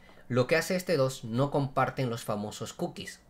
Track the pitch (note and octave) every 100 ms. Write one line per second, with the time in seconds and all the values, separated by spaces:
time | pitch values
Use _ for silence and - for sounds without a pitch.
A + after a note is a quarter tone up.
0 | - - - B2 B2 D#3+ D#3+ F#3 F3+ D#3+
1 | C3 C3 A#2 A#2 C#3+ D3 C#3 - B2+ C3
2 | C3 A#2 - G#2 G#2 - G#2+ - E3+ -
3 | - - -